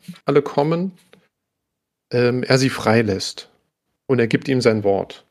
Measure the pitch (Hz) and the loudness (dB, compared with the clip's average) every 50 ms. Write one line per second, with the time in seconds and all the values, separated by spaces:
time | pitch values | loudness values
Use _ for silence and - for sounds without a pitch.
0 | _ - 170 - - - 143 147 143 - - 139 143 160 170 170 185 190 - _ | _ -20 -20 -10 -4 0 0 2 0 0 -2 -2 0 0 0 -2 -4 -6 -8 _
1 | _ _ - _ _ _ _ _ _ _ _ _ _ _ _ _ _ _ _ _ | _ _ -20 _ _ _ _ _ _ _ _ _ _ _ _ _ _ _ _ _
2 | _ - - 123 123 120 123 123 - - 131 127 135 123 - - - 107 110 117 | _ -4 -2 0 2 2 0 -2 0 0 0 2 2 0 -2 -2 0 2 4 4
3 | 113 101 95 90 - - - - - _ _ _ _ _ _ _ _ _ _ _ | 2 2 -2 -4 -6 -10 -12 -14 -20 _ _ _ _ _ _ _ _ _ _ _
4 | _ - 131 120 117 110 - - - 143 131 123 - 117 110 107 104 101 98 95 | _ -2 0 0 2 0 0 -2 0 0 -2 2 2 2 2 2 0 0 0 0
5 | - - - - _ _ | -2 -6 -12 -20 _ _